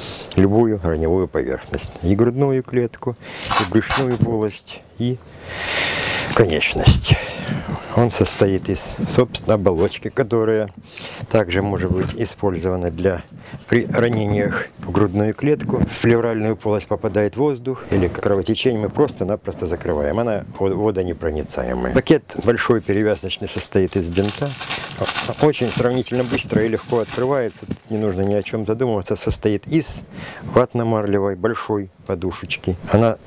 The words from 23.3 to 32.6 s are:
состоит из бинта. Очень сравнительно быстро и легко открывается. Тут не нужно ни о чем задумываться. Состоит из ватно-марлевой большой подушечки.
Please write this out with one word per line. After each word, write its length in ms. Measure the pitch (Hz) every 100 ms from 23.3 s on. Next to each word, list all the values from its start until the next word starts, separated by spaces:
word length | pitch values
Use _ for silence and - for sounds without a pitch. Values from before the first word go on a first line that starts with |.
| - 98
состоит 480 | - - 101 92 101
из 120 | 85
бинта. 420 | 87 101 - 143 131 - - - - - - - 113
Очень 300 | 151 139 120
сравнительно 520 | - 120 127 - 123
быстро 400 | 123 127 - 113
и 40 | 113
легко 320 | 113 - 120
открывается. 680 | 104 - 127 139 113 - 98
Тут 120 | - -
не 80 | 107
нужно 240 | 107 92
ни 120 | 98
о 80 | 101
чем 240 | - 113 104
задумываться. 500 | 110 127 104 92 104
Состоит 520 | - - 107 101 -
из 340 | 160 - - - - - - -
ватно-марлевой 840 | 117 123 120 113 110 101 101 98 92
большой 560 | 110 113 - 107 95 - -
подушечки. 680 | 92 90 - - -